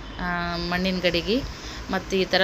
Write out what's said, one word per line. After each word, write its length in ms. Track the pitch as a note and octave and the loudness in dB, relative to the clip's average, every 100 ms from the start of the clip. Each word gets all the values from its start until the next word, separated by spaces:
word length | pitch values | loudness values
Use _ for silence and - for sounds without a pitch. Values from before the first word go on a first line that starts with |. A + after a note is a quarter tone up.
| - - | -10 -6
ಆ, 360 | F3+ F3 F3 F3 | -4 -2 -2 -2
ಮಣ್ಣಿನ 440 | F3 F3 F#3 F#3 | -2 0 2 2
ಗಡಿಗೆ. 380 | F3 E3+ E3 A#3+ - - - - - | 2 2 2 0 0 -10 -12 -10 -4
ಮತ್ತು 240 | F#3+ - F#3+ | -4 0 0
ಈ 100 | F3+ | 4
ಥರ 160 | F#3 | 4